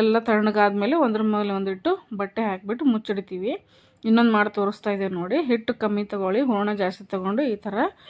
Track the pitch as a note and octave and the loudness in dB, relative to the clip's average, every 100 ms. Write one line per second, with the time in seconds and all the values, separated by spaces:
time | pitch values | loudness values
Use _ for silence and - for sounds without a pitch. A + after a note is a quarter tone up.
0 | A3 A3+ A3+ G#3+ G#3+ G#3 G#3 G3+ G3+ E4 | 4 2 2 2 2 4 2 2 0 2
1 | C4 G#3+ A3 G#3 G#3 G3 F#3+ F#3+ D#4+ F#4+ | 2 2 0 0 0 -2 -4 -4 -2 -4
2 | - G3+ G3 - A3 F#3 G3 A#3+ C#4+ A3 | -6 -8 -6 -4 -4 -4 -6 -2 0 0
3 | A3 G3+ F#3+ F#3 G3+ F4+ - _ _ _ | -2 -6 -6 -6 -6 -6 -10 _ _ _
4 | A3 A3+ A#3 G#3+ G#3 G#3 G3+ G#3 G#3+ G3 | 2 4 6 4 2 0 -2 -2 -4 -2
5 | G3 F3+ F3+ C4+ C#4+ A#3 A3+ A#3+ G#3+ G#3 | -2 -4 -2 -2 0 -2 -2 -4 -2 -2
6 | G#3 G3+ F#3+ G#3 C#4 G#3 G#3 G#3 F#3 F#3 | -4 -4 -2 0 0 0 -2 -2 -2 -4
7 | G3 G3 F#3 G#3+ D4 G#3 G#3+ G3+ F4 - | -8 -6 -2 -2 -2 -4 -6 -2 -2 -4